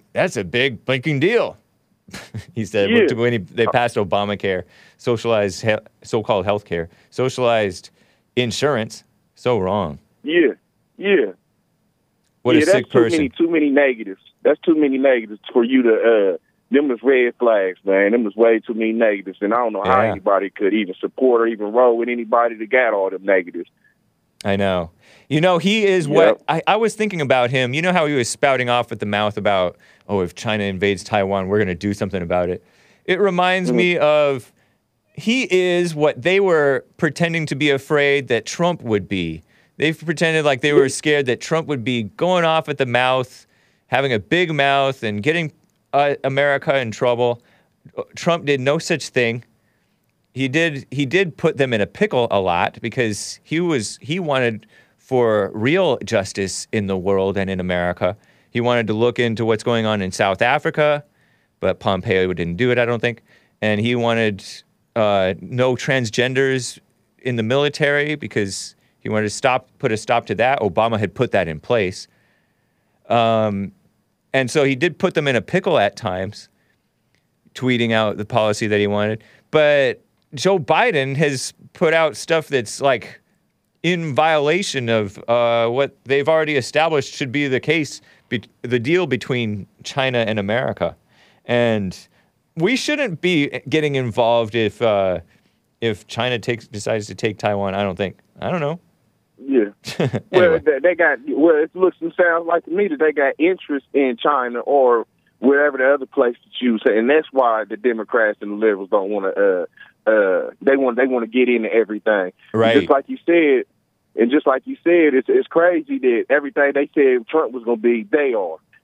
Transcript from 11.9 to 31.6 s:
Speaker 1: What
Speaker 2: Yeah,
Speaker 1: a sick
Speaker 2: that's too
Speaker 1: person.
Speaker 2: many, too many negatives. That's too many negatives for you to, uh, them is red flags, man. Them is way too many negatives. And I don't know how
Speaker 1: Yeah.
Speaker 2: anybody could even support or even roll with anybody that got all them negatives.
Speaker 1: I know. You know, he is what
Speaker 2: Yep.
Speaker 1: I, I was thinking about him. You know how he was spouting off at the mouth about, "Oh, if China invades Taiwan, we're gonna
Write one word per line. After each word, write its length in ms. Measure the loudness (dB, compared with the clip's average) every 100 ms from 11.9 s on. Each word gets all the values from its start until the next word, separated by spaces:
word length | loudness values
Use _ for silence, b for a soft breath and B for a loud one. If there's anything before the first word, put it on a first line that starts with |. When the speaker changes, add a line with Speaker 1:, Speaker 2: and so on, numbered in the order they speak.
| _ _ _ _ _
Speaker 1:
What 140 | 2
Speaker 2:
Yeah, 60 | 4
Speaker 1:
a 20 |
sick 80 | 4
Speaker 2:
that's 140 | 2 2
too 100 | 2
Speaker 1:
person. 180 | 2 2
Speaker 2:
many, 100 | -2
too 200 | -2 0
many 200 | 2 2
negatives. 520 | 2 2 0 -8 -14 _ _
That's 180 | 0 2
too 140 | 2
many 220 | 2 2 2
negatives 420 | 2 2 -2 -14 -2
for 100 | 0
you 200 | 4 4
to, 100 | 4 4 4 4 2
uh, 40 | 0 _ _ -2
them 200 | 0 2
is 80 | 0
red 300 | 2 2 2 2
flags, 400 | 2 2 0 -4
man. 260 | 0 2 4
Them 140 | 2 0
is 80 |
way 240 | 2 4 4
too 140 | 0
many 180 | -4 -2
negatives. 440 | 0 0 0 -6 -6
And 120 | -2
I 40 | 0
don't 160 | -2
know 100 | -2
how 180 | 0 2
Speaker 1:
Yeah. 100 | 2
Speaker 2:
anybody 380 | 0 0 0 0
could 240 | -2 0
even 200 | 0 -2 -6
support 420 | -8 0 2 4
or 60 | 2
even 240 | -2 -2
roll 260 | 2 4 2
with 120 | -2
anybody 460 | -4 -2 0 0
that 140 | -4 -2
got 240 | 0 0
all 160 | 0 -2
them 140 | -4
negatives. 460 | 0 0 -2 -10 -12 _ _ _ _ _ _ -10
Speaker 1:
I 100 | -4
know. 360 | 0 0 -2 -4 _ b b b
You 120 | 2
know, 160 | 2 2
he 280 | 2 2
is 220 | 2 0 2
what 200 | 4 4
Speaker 2:
Yep. 160 | 2 -2
Speaker 1:
I, 140 | -2 0
I 80 | 0
was 180 | 0
thinking 260 | -2 -4 -2
about 280 | 2 2 2
him. 240 | 0 0
You 80 | -2
know 100 | 0
how 140 | 0
he 100 | 0
was 140 | 0 -2
spouting 400 | 0 0 0 0
off 220 | 0 -2
at 80 | -6
the 60 |
mouth 300 | -4 -2 -2 -2
about, 380 | 0 0 0 -4 b b -4
"Oh, 140 | -2
if 120 | -2
China 280 | -6 -4 -2
invades 400 | -2 -2 -2 -2
Taiwan, 440 | -2 0 0 -2 0
we're 100 |
gonna 160 | 0